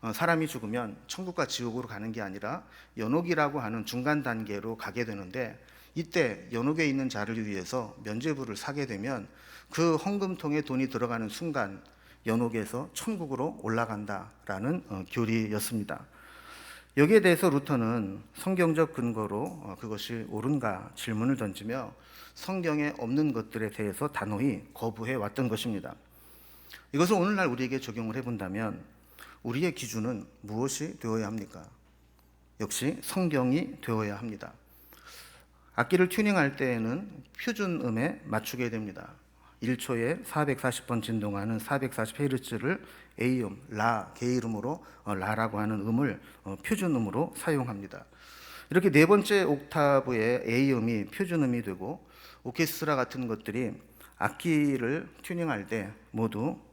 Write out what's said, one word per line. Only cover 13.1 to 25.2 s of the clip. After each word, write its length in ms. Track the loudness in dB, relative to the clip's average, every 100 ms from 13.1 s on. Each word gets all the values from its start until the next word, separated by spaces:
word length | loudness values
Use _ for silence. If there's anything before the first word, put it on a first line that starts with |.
| -4 -4 -2 -2 -2
올라간다라는, 1200 | 0 2 2 -2 -4 -6 -8 -18 -6 -4 0 -2 -4
어, 160 | -8 -6
교리였습니다. 960 | -2 2 2 2 -2 -2 -2 -4 -8 -10 -20 -20 -20 -20 -18 -18 -20 -6 4
여기에 240 | 8 10
대해서 280 | 8 6 6
루터는 720 | 4 2 2 2 2 -2 -6 -12 -8
성경적 580 | -2 4 4 4 2
근거로, 500 | 2 -2 0 -2 -2
어, 340 | -4 -6 -12 -10
그것이 460 | -8 -8 -6 -6 -6
옳은가 640 | -4 0 2 2 -2 -6 -10
질문을 420 | -2 0 2 2
던지며 560 | 0 -4 -6 -6 -6 -12 -20 -20 -20
성경에 600 | -14 -6 -2 0 2 0 0
없는 360 | 0 2 4
것들에 360 | 2 -2 -2 -4
대해서 380 | -2 -4 0 -2
단호히 600 | -2 -4 0 0 0 -6
거부해 400 | -6 -4 -4 -4
왔던 340 | -2